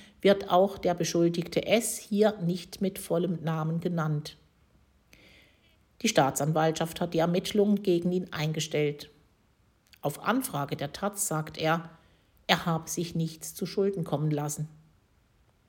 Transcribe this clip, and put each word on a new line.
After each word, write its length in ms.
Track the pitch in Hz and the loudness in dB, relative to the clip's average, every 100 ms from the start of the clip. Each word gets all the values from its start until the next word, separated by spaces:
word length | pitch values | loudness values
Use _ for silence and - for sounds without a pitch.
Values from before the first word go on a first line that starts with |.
| - - | -20 0
wird 260 | 196 196 - | 4 4 4
auch 300 | 180 196 - | 4 4 2
der 160 | 180 | -2
Beschuldigte 720 | 175 170 170 170 170 165 - - | 0 0 2 2 2 -2 -2 2
S 320 | 214 233 - | 2 2 -6
hier 400 | - 202 214 208 | -4 2 2 2
nicht 400 | 170 180 - - | -2 -2 -6 -4
mit 200 | 196 - | -4 -4
vollem 420 | - 165 180 165 | -2 0 0 -2
Namen 380 | 160 160 156 165 | -2 -2 -2 -2
genannt. 560 | 170 170 156 151 147 - _ _ _ _ _ _ _ - - - _ _ _ _ _ _ | -2 -2 0 -2 -4 -14 _ _ _ _ _ _ _ -20 -20 -20 _ _ _ _ _ _
Die 60 | 233 | 2
Staatsanwaltschaft 920 | - 135 - 147 156 160 160 170 - | 4 4 2 0 2 2 0 -4 -4
hat 140 | 175 | -2
die 40 | 175 | 0
Ermittlungen 640 | 165 175 170 208 202 202 | 2 0 0 2 4 2
gegen 300 | 202 175 175 | 2 2 2
ihn 200 | 180 180 | -2 -4
eingestellt. 800 | 156 151 156 151 147 147 147 - _ _ _ _ _ _ _ _ - | -4 -2 -2 -2 0 0 -2 -12 _ _ _ _ _ _ _ _ -8
Auf 200 | 143 - | -6 -4
Anfrage 540 | 185 240 262 147 143 147 | -2 -2 -2 -4 -4 -4
der 160 | 143 | -6
taz 340 | - 202 208 - | -6 -6 -4 -2
sagt 320 | 156 156 - | -2 -4 -2
er, 320 | 156 165 170 - _ _ _ _ - | 0 0 -2 -16 _ _ _ _ 2
er 180 | 175 | 2
habe 240 | - 160 - | 4 -2 -2
sich 280 | - 170 165 | -4 -2 -2
nichts 400 | 160 - - - | -2 -4 -14 -8
zu 100 | 185 | -4
Schulden 380 | - 196 196 | 0 0 0
kommen 260 | 160 143 151 | -2 -2 0
lassen. 380 | 147 147 147 151 - - _ _ _ _ _ _ _ | 0 -2 -6 -8 -12 -20 _ _ _ _ _ _ _